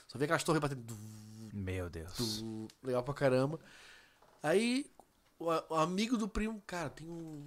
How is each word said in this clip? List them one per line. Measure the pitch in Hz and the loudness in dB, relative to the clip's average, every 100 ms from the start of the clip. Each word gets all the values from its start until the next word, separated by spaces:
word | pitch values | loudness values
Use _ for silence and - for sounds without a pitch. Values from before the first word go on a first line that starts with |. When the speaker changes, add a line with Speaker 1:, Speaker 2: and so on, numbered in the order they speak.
| - | -10
Speaker 1:
Só | 117 | -2
vi | |
aquelas | 147 160 | 2 2
torres | - 156 | 4 2
batendo. | 147 135 113 110 107 107 107 110 110 | 2 -2 -8 -10 -12 -14 -14 -14 -8
Speaker 2:
Meu | 104 95 92 90 | -4 -2 -2 -4
Deus. | 82 80 98 113 107 113 110 110 - | -6 -6 -4 -2 -2 -4 -6 -8 -8
Speaker 1:
Legal | 131 123 | -2 0
pra | 123 | 0
caramba. | 139 143 127 139 160 - - - - - _ - - | 2 4 6 4 0 -10 -20 -20 -20 -20 _ -20 -4
Aí, | 151 185 233 254 285 - - _ _ - | 2 4 4 2 -2 -12 -20 _ _ -4
o, | 165 160 - | 0 0 2
o | 160 | 2
amigo | 160 185 226 240 | 4 2 2 2
do | 214 | 0
primo, | 214 214 220 - | 0 -2 -4 -6
"Cara, | 175 147 | -4 -4
tem | - 160 | -6 -10
um, | 170 160 151 | -10 -10 -10